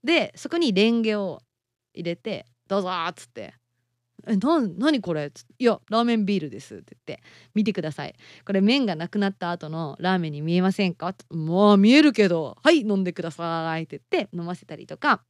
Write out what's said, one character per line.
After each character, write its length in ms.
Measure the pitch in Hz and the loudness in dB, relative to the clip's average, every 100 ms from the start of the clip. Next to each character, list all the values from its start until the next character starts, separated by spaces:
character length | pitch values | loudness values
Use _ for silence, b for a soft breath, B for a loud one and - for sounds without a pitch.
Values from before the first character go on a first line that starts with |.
で、 280 | 254 330 180 - | 0 0 0 -10
そ 140 | - | -6
こ 80 | 339 | -2
に 160 | 311 | 0
レ 160 | 190 220 | 4 2
ン 120 | 233 | 2
ゲ 140 | 220 214 | 0 -2
を 260 | 190 139 _ _ _ _ _ | -6 -8 _ _ _ _ _
入 100 | - | -10
れ 120 | 170 175 | -8 -8
て、 300 | - 175 - _ _ | -10 -12 -14 _ _
「ど 100 | 196 | -4
う 40 | |
ぞ」 60 | 180 180 165 | -2 -4 -6
っ 40 | 180 | -8
つ 100 | - | -20
っ 40 | |
て。 260 | - 92 _ _ _ _ _ _ - - | -16 -16 _ _ _ _ _ _ -16 -2
「え、 100 | 202 | 0
な-、 240 | 240 330 | 2 0
何 400 | 220 - 277 277 | 0 -2 0 0
こ 120 | 180 | -2
れ？」 180 | 156 147 | -4 -6
つ-、 120 | - _ _ | -12 _ _
「い 80 | 240 | 0
や、 140 | 208 _ | 0 _
ラ 120 | 220 | 0
ー 20 | |
メ 120 | 240 226 | 2 0
ン 100 | 202 | 0
ビ 120 | 196 | -2
ー 40 | |
ル 80 | 147 | -4
で 100 | 107 | -12
す」 160 | - 95 | -16 -18
っ 20 | |
て 180 | - - - | -20 -20 -16
言 100 | - | -16
っ 40 | |
て、 40 | b b b 214 | b b b -2
「見 80 | |
て 100 | 220 | 0
く 80 | 196 | -2
だ 100 | 156 | -6
さ 140 | 147 147 | -8 -12
い。 100 | - B B - | -14 B B -2
こ 80 | |
れ 80 | 196 | 2
麺 240 | 196 277 233 | 4 4 0
が 100 | 160 | -2
な 120 | 170 | -6
く 100 | 208 | -2
な 140 | 196 | -4
っ 20 | |
た 180 | 196 175 | -4 -8
後 180 | 175 151 | -6 -8
の 280 | 160 156 - | -8 -8 -4
ラ 180 | 180 185 | -2 0
ー 20 | |
メ 100 | 160 | -2
ン 40 | |
に 80 | 147 | -6
見 140 | 160 175 | 0 2
え 60 | |
ま 100 | 185 | 2
せ 160 | 190 185 | 0 -2
ん 60 | |
か？」 220 | 165 175 190 - | -2 -8 -10 -10
「も 420 | 165 156 175 208 | -8 -2 4 6
う 40 | 202 | 8
見 160 | 208 | 8
え 80 | 277 | 6
る 120 | 302 | 4
け 140 | 220 196 | 4 2
ど、 300 | 170 139 - | 2 -4 0
は 80 | 294 | 4
い、 100 | 330 | 4
飲 140 | 214 196 | 2 0
ん 80 | |
で 80 | 180 | -2
く 100 | 175 | -4
だ 100 | 165 | -8
さ 460 | 151 170 165 160 160 | -6 -4 -4 -4 -4
い」 40 | |
っ 20 | 160 | -6
て 140 | - _ | -14 _
言 100 | 330 | -2
っ 60 | 202 | -2
て 80 | 175 | -8
飲 100 | 170 | -8
ま 100 | 180 | -10
せ 100 | - | -12
た 100 | 156 | -20
り 100 | - | -16
と 120 | - | -4
か。 260 | 294 226 _ | 0 0 _